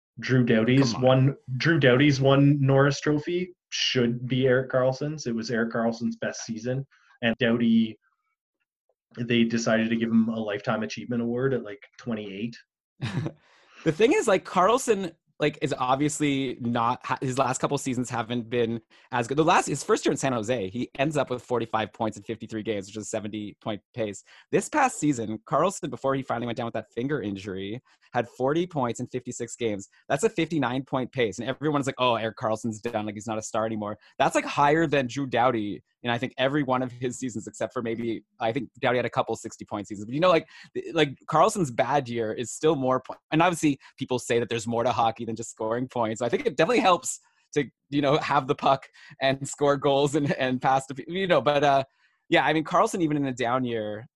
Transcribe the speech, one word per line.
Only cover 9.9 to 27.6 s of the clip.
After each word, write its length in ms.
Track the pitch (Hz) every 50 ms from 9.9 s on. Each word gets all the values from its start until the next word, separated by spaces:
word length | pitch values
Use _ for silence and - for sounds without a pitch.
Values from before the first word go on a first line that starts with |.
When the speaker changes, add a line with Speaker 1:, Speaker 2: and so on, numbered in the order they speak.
Speaker 1:
to 60 | 117
give 140 | 113 113 113
him 180 | 113 113 113 113
a 100 | 113 113
Lifetime 460 | 110 104 101 104 - 127 113 107 110
Achievement 380 | 104 - 117 104 - 123 117
Award 300 | 117 117 120 123 131 135
at, 120 | 127 120 110
like, 160 | 104 101 - - - _ -
twenty-eight. 580 | - 120 113 107 107 101 95 98 113 117 113 - - _ _ _ _ _ _ -
Speaker 2:
<laughs> 80 | 135 110 139 - 160 - - _ _ _ _ _ _ _ _ - -
The 80 | 165
thing 200 | 156 - 220 254
is, 140 | 339 427 330
like, 180 | 226 196 185 -
Karlsson, 680 | - - 185 180 202 226 262 - 254 214 196 190 160 - _ _ _ _ -
like, 200 | 151 151 151 -
is 140 | 156 131 139 -
obviously 800 | 131 127 135 135 147 147 147 - 151 143 139 135 135 127 110 -
not, 440 | 123 117 120 120 113 117 123 - -
ha-, 140 | - 135 -
his 180 | - 131 127 131
last 200 | 135 120 127 -
couple 200 | - 143 143 135
seasons 320 | - 139 123 120 127 -
haven't 400 | 123 117 117 107 123 123 113 113
been 300 | 123 120 117 113 117 117 _ _ _ _ _ -
as 160 | 127 123 120 117
good. 80 | 135
The 80 | 147 160
last, 220 | 165 185 - -
his 180 | - 151 135 -
first 200 | - 220 - -
year 60 | -
in 60 | 151
San 160 | - - 135
Jose, 380 | 127 117 104 104 127 120 95 95
he 200 | 98 120 123 - - -
ends 180 | 135 156 147
up 140 | 147 127 -
with 120 | 127 123
forty-five 500 | - - 127 117 117 - - 110 110 95
points 240 | _ - 117 110 107
in 60 | 107
fifty-three 400 | 101 - 113 - 113 107 113 110
games, 240 | 101 113 107 101 95
which 100 | 101 107
is 80 | 110 101
a 20 |
seventy 500 | - - 107 101 110 101 107 104 101 78 _
point 200 | - 123 107 95 _ _ -
pace. 300 | 123 113 104 98 - - _ - - _ -
This 180 | - 180 - -
past 300 | - 302 277 254 - -
season, 400 | 156 147 143 117 113 98 110 110 -
Karlsson, 440 | - 151 139 160 196 - - - 147
before 240 | 123 - - 135 135
he 80 | 139
finally 240 | 127 - 120 120 117
went 100 | 120 117
down 80 | 120 120
with 100 | 117 -
that 160 | 113 107 _
finger 300 | - 117 123 139 151 131
injury, 600 | 95 104 98 95 95 104 92 95